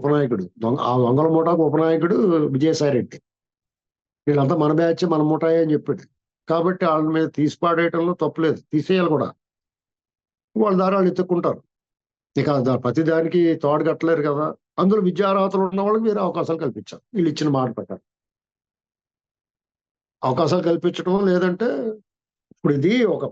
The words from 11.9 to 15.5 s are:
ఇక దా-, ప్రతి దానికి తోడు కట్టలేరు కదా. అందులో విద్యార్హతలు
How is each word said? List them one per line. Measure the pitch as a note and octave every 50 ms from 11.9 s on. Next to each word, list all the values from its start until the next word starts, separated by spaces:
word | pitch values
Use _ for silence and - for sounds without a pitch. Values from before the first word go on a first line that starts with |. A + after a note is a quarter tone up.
| _ _ _ _ _ _ _ _ _ C#3+
ఇక | C3 D3+ D3 C#3 B2
దా-, | B2+ C3 A#2+ -
ప్రతి | B2+ A#2+ D#3 D#3+ D#3+
దానికి | D#3+ D#3+ E3 E3 E3 F3+ E3+ E3 D#3+ D#3 -
తోడు | C#3+ D3 D3+ D#3 E3
కట్టలేరు | D3+ D#3 - D#3+ E3 D3+ D3 D3+
కదా. | C#3+ C#3+ D3+ D#3 D3+ - _ _ _ - F3
అందులో | F#3+ G#3 G#3+ G3 F3+
విద్యార్హతలు | E3+ D#3 G3+ G3 G3 G3 F#3+ F#3+